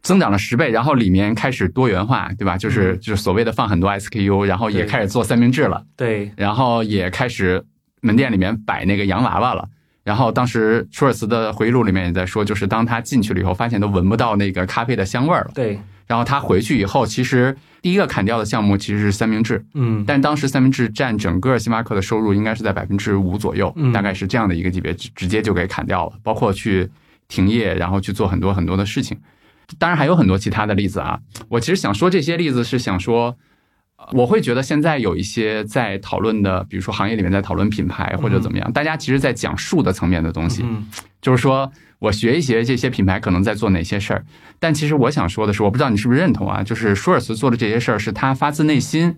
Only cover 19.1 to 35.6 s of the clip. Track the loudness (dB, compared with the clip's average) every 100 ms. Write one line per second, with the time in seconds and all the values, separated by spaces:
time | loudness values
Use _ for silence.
19.1 | 0 0 0 0 -2 -4 -4 -2 0 0
20.1 | 2 2 0 0 2 2 4 0 0 -2
21.1 | -2 -2 0 0 0 0 -2 0 -2 0
22.1 | 0 2 2 0 -2 -2 -2 -2 -2 0
23.1 | 0 0 0 -2 -2 -2 0 0 2 0
24.1 | -2 -2 0 0 0 -2 -2 -4 -6 -10
25.1 | -8 -2 -2 0 0 -2 -4 -4 -2 -4
26.1 | -6 -6 0 0 0 0 0 0 -8 _
27.1 | _ _ 0 2 2 0 -2 0 -2 -2
28.1 | -2 0 0 0 0 0 0 -2 -4 -6
29.1 | -8 -14 _ _ _ _ -4 -2 2 2
30.1 | 4 4 2 0 -2 0 0 -2 -4 -6
31.1 | -8 -10 -20 -4 -4 0 -2 0 0 2
32.1 | 2 0 -2 0 0 0 -2 -2 -4 0
33.1 | 2 0 -4 _ _ _ _ _ _ -4
34.1 | 2 4 2 2 -2 0 0 0 0 -2
35.1 | -2 -4 -2 -2 -2